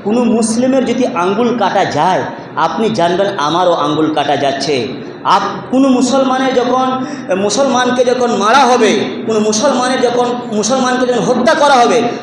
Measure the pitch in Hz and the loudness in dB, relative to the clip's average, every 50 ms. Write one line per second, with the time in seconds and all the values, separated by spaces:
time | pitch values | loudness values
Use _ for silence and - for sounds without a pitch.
0 | - 196 214 247 240 220 208 226 226 - - 233 254 262 262 269 240 - 233 - | -2 0 0 2 2 2 2 2 0 0 0 0 0 2 2 0 0 0 -2 -2
1 | 254 247 - 165 175 185 202 196 247 240 240 247 202 180 - 202 180 147 - 143 | -2 -2 -2 -2 -2 0 0 0 0 0 0 0 -2 0 0 0 -2 0 0 0
2 | 151 180 185 151 120 - - - - - - 135 156 165 - - 220 214 - - | 0 0 0 0 -2 -4 -10 -12 -14 -12 -6 -4 -2 -2 -2 -2 -2 -2 0 0
3 | 170 170 180 180 196 180 165 - 143 147 156 175 185 180 170 - 143 147 151 151 | 0 0 0 0 -2 -2 -2 -2 -2 -2 0 0 2 2 2 0 0 -2 0 0
4 | 160 147 - 147 143 139 147 127 135 139 127 - - - 147 131 117 104 - - | 0 0 0 -2 0 0 0 0 0 -2 -2 -2 -2 -2 -2 -2 -2 -4 -8 -10
5 | - - - - - 131 165 196 214 208 170 - - - - 262 269 277 254 254 | -12 -12 -14 -8 0 2 2 2 2 -2 -8 -8 -8 -2 0 2 2 4 4 2
6 | 254 - - 269 269 262 254 262 269 269 247 247 240 254 254 254 254 254 262 262 | 2 2 2 0 0 0 0 -2 -2 0 0 0 0 0 0 0 0 -2 -2 -4
7 | 262 - - - - - 185 185 202 208 202 262 277 269 247 247 247 247 240 247 | -6 -8 -8 -10 -6 -4 -2 -2 0 -2 0 0 0 2 2 0 0 0 2 0
8 | 254 240 247 254 247 233 220 196 196 208 233 277 269 240 254 240 233 208 170 208 | 2 0 2 0 0 0 0 0 2 2 4 4 4 4 4 4 4 2 2 0
9 | 175 - - - - - 220 220 214 214 214 220 277 294 262 247 247 247 269 240 | -2 -4 -6 -8 -6 -2 -2 0 0 0 0 0 0 0 0 0 0 -2 -2 0
10 | 220 240 240 247 247 240 - - - 233 220 208 202 208 262 262 247 247 247 247 | 0 0 2 0 0 0 -2 -4 -6 -4 -4 -2 -2 0 0 0 0 0 0 0
11 | 254 240 247 233 185 180 254 233 233 320 311 - 285 285 277 247 240 240 262 240 | 0 0 0 0 2 0 0 2 2 2 2 4 4 4 6 4 4 4 4 2
12 | 233 240 - - | 0 0 -4 -6